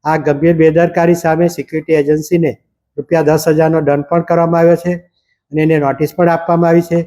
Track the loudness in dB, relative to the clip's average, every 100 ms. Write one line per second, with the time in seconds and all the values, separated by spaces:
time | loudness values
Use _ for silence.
0 | -2 -2 -2 0 0 4 2 2 0 0
1 | 0 0 0 0 -2 -4 -8 -8 -2 -2
2 | 0 -2 0 -2 -2 -4 _ _ _ -14
3 | -4 0 2 0 0 2 2 0 0 -2
4 | -2 -4 0 0 0 2 2 2 -2 -8
5 | _ _ _ _ _ -2 0 2 0 -2
6 | -4 0 0 0 0 0 2 2 0 -4